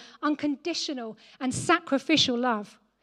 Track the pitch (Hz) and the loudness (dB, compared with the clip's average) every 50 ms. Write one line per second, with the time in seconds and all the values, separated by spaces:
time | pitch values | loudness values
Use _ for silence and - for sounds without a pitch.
0 | - - - - 311 294 302 - 294 294 277 - - 349 320 - - - 285 247 | -8 -20 -14 -4 -2 -2 -2 0 -2 -2 -2 -2 -6 -6 -6 -4 -6 -6 -6 -8
1 | 233 220 - - - - - - 269 254 240 - - - 330 349 339 - 277 254 | -8 -12 -12 -16 -20 -20 -12 -6 -4 -4 -2 -2 4 4 4 4 4 0 -2 0
2 | - - 311 285 - 262 240 233 247 254 220 208 202 - - _ _ _ _ _ | 2 2 2 4 4 2 0 0 0 0 0 -2 -4 -10 -16 _ _ _ _ _